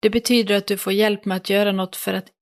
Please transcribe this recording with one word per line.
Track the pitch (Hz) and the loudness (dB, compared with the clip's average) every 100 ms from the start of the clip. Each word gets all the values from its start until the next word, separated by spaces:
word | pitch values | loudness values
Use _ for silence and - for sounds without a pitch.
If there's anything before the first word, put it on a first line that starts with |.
Det | 214 | 2
betyder | 226 233 247 202 202 | 0 2 2 4 0
att | 196 | 0
du | 196 | -6
får | - | -2
hjälp | 196 214 208 | 2 2 0
med | 202 185 | -4 -6
att | 185 | 0
göra | 196 208 | 2 2
något | 190 185 - | 0 -4 -6
för | - | -4
att | 190 - _ | -4 -6 _